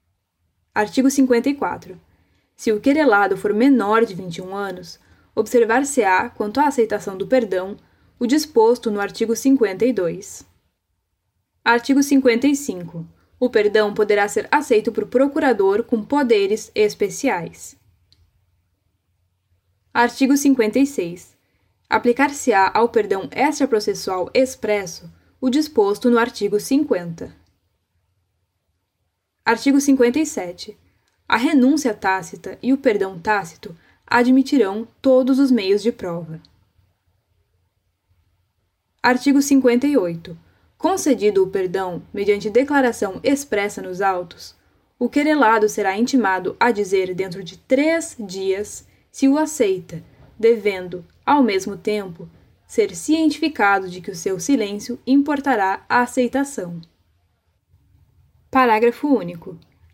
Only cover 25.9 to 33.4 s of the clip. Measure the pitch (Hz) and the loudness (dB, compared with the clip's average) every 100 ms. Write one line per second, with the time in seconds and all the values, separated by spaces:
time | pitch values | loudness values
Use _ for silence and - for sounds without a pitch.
25.9 | 208 247 240 233 - 202 208 - 277 294 | 2 2 2 0 -2 -2 -2 0 0 0
26.9 | 180 170 165 - - _ _ _ _ _ | -2 -6 -12 -16 -18 _ _ _ _ _
27.9 | _ _ _ _ _ _ _ _ _ _ | _ _ _ _ _ _ _ _ _ _
28.9 | _ _ _ _ _ 226 233 277 277 285 | _ _ _ _ _ -2 0 2 2 4
29.9 | 262 240 285 302 - 175 180 - - _ | 4 4 2 -2 -6 -10 -12 -16 -20 _
30.9 | _ _ _ - 220 285 294 254 302 233 | _ _ _ -4 -2 2 4 4 2 0
31.9 | 214 196 190 175 175 190 - 233 269 269 | -2 -4 -4 -6 -14 -16 -8 -2 0 2
32.9 | 202 190 180 214 208 | 0 -2 -6 -2 -2